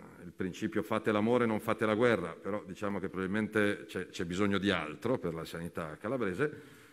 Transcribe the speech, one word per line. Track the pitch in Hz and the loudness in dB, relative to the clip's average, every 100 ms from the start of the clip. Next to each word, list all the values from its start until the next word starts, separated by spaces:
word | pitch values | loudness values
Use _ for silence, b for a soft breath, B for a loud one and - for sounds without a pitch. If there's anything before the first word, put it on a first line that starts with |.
| 85 - | -18 -16
il | 87 | -18
principio | - 92 82 107 107 | -4 -4 -2 -2 -2
"fate | - 110 - | 0 0 2
l'amore, | 104 107 123 117 | 4 4 4 4
non | 107 | 2
fate | 110 107 107 | 0 0 2
la | |
guerra", | 107 120 104 85 | 4 6 4 0
però | 82 98 104 82 | -6 -6 -6 -6
diciamo | 90 104 101 | -6 -4 -2
che | 90 | -4
probabilmente | 90 92 104 107 107 104 98 - | -2 0 0 2 2 2 0 -4
c'è, | 98 87 | -8 -6
c'è | - | -6
bisogno | 87 90 101 98 | -4 2 2 4
di | 98 | 2
altro | 90 76 76 113 131 | 2 -2 -4 -2 0
per | 87 | -2
la | 82 | -4
sanità | 80 85 85 - 80 76 | -8 -8 -6 -6 -6 -6
calabrese. | 107 131 101 90 147 B B B B | -4 -2 -2 0 -2 B B B B